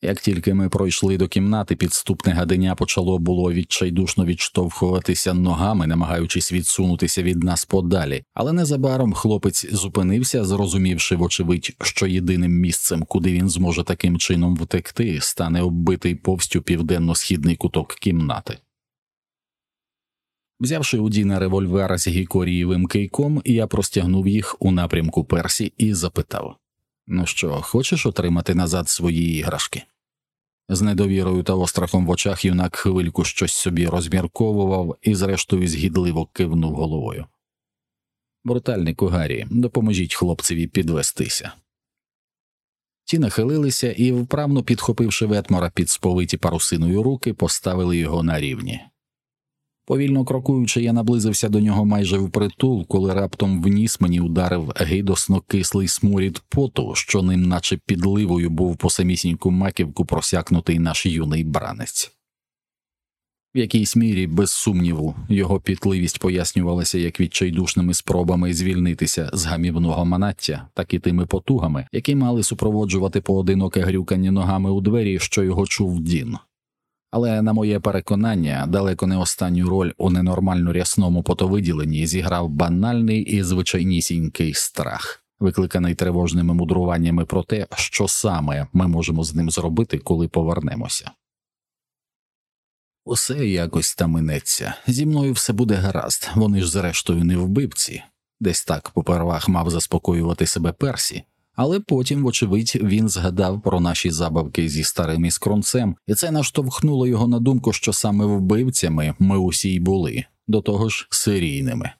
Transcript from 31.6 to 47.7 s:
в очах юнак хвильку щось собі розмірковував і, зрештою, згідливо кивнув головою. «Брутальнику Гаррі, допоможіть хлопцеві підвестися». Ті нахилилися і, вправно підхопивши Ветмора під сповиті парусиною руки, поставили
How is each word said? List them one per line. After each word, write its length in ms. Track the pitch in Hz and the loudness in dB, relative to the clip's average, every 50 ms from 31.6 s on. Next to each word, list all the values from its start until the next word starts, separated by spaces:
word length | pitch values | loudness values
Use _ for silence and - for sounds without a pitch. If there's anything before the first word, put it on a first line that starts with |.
| 92 87 - - 90 87 - 95 90 | 0 0 0 -2 -2 0 2 2 2
в 40 | 82 | 2
очах 340 | 90 - - 101 98 87 - | 0 0 0 -2 -2 0 0
юнак 320 | 95 92 87 90 90 - | 2 2 2 0 0 -4
хвильку 480 | - - 101 92 92 90 85 - - 87 | -2 -2 0 2 2 0 0 0 -2 -2
щось 280 | - - - 98 85 - | -2 -2 -2 -2 -2 -2
собі 340 | - - 95 87 85 87 | -2 -2 -2 0 0 0
розмірковував 1120 | 85 80 87 82 85 90 95 90 85 _ - 117 110 107 104 98 95 95 95 90 85 73 - _ | 2 0 -2 -2 0 -2 -2 -2 -2 _ -2 0 0 2 0 0 0 0 0 -2 -4 -6 -4 _
і, 120 | 107 107 | 0 0
зрештою, 540 | 92 95 98 98 92 - _ - 92 90 90 | 2 0 -2 -2 -2 -2 _ 0 0 0 0
згідливо 580 | 80 78 76 92 80 95 90 87 82 80 82 - _ | -2 -2 -2 0 0 0 0 0 0 -2 -4 -6 _
кивнув 420 | - 92 85 80 82 82 80 76 | -2 -2 0 2 0 0 0 -2
головою. 520 | 69 80 80 78 78 69 - - - - - _ _ _ _ _ _ _ _ _ _ _ _ _ _ _ _ _ _ _ _ _ _ _ | -2 -4 -4 -4 -4 -6 -6 -8 -10 -12 -14 _ _ _ _ _ _ _ _ _ _ _ _ _ _ _ _ _ _ _ _ _ _ _
«Брутальнику 600 | 120 123 123 - - 123 101 85 80 82 - - | -2 -2 -2 -2 -2 -2 0 0 -2 0 0 0
Гаррі, 400 | 92 87 90 80 76 67 55 55 - | 0 2 0 0 -2 -4 -6 -6 -2
допоможіть 640 | - 117 123 120 _ 131 110 110 104 92 92 80 - | 0 0 0 2 _ 0 0 2 2 0 -2 -2 -2
хлопцеві 520 | - - 90 85 - - - 87 82 85 | -2 0 -2 -2 -2 -4 -4 -2 -2 -4
підвестися». 840 | 85 _ - 90 78 82 76 67 - - - - - - - - - - - _ _ _ _ _ _ _ _ _ _ _ _ _ _ _ _ _ _ _ _ _ _ _ _ _ _ _ _ _ | -2 _ -2 0 0 0 0 -2 -4 -2 -4 -4 -4 -4 -6 -8 -10 -16 -16 _ _ _ _ _ _ _ _ _ _ _ _ _ _ _ _ _ _ _ _ _ _ _ _ _ _ _ _ _
Ті 140 | - - 165 | -2 0 2
нахилилися 760 | 151 107 - - 110 123 147 156 147 139 123 - - 123 110 | 2 2 2 0 0 0 2 0 0 0 0 0 -2 -2 0
і, 200 | - 117 127 127 | 2 2 2 2
вправно 500 | 123 120 123 - 139 147 147 143 135 120 | 0 0 -2 -2 -2 0 0 0 0 2
підхопивши 640 | - 120 113 - - 117 - 117 110 98 - 113 | 0 0 0 2 -2 0 0 0 0 0 0 0
Ветмора 440 | 104 104 104 98 - - 90 87 85 - | 0 0 0 2 0 0 0 0 -2 0
під 160 | - 90 82 | -2 -2 -2
сповиті 460 | - - - 95 90 90 90 82 - | -2 -2 0 0 2 2 0 0 -2
парусиною 680 | - - 85 82 82 - - - 85 80 85 90 101 110 | -2 0 0 0 2 0 0 0 2 2 2 2 2 2
руки, 320 | 127 139 127 - 127 107 | 0 0 0 -2 -4 -2
поставили 600 | - - 85 - - - 95 | 0 -2 -2 -2 -2 -2 -2